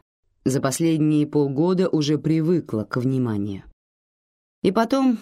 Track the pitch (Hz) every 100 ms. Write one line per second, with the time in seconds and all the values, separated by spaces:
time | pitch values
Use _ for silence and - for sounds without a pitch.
0 | _ _ _ _ - 131 135 131 165 160
1 | 151 151 147 147 139 135 170 185 185 156
2 | 143 151 151 160 160 180 151 110 104 127
3 | 127 131 123 104 104 95 - _ _ _
4 | _ _ _ _ _ _ 185 190 226 269
5 | 262 226